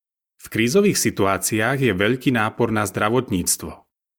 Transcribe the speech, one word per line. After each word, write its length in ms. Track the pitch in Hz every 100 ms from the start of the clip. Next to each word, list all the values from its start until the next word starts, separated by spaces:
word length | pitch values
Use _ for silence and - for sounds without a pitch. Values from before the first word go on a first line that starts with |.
| _ _ _ _
V 40 | -
krízových 480 | - 117 180 202 -
situáciách 880 | 113 - 98 92 - 107 113 135 127
je 60 | 90
veľký 400 | 104 131 147 120
nápor 400 | 107 - 113 107
na 80 |
zdravotníctvo. 960 | 104 104 107 123 123 92 85 - 80 - _ _ _